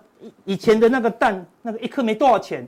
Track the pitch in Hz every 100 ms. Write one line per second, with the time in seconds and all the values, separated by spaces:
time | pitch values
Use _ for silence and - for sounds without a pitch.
0 | _ _ 226 - 190 196 226 220 233 262
1 | 220 - 240 190 175 _ 233 220 240 277
2 | 226 214 277 196 - 147